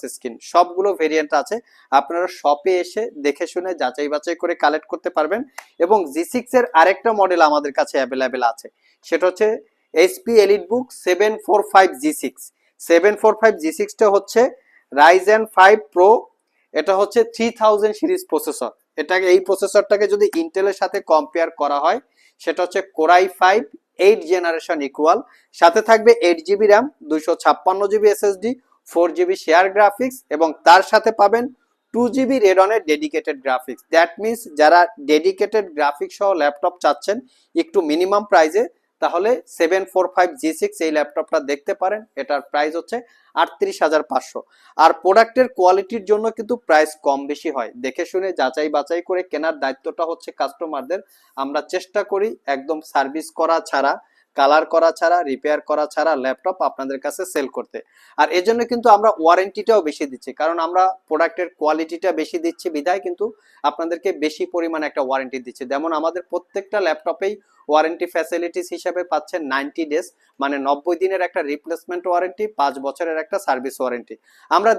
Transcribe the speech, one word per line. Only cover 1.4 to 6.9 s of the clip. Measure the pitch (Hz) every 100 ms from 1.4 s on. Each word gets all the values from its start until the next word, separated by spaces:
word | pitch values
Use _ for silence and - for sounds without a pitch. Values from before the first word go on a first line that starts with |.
আছে। | 135 220 - _ _ 139
আপনারা | 143 170 180 -
শপে | 147 143 190 180
এসে | 175 214 233 151 143
দেখে | 139 170
শুনে | 185 185 175
যাচাই | 151 - 147
বাছাই | 147 175 165
করে | 170 170
কালেক্ট | 151 151 -
করতে | - 180 165
পারবেন। | 156 214 - - - _
এবং | 175 214 160
জি | 143 170
সিক্স | 247 - 254
এর | 240 160
আরেকটা | 170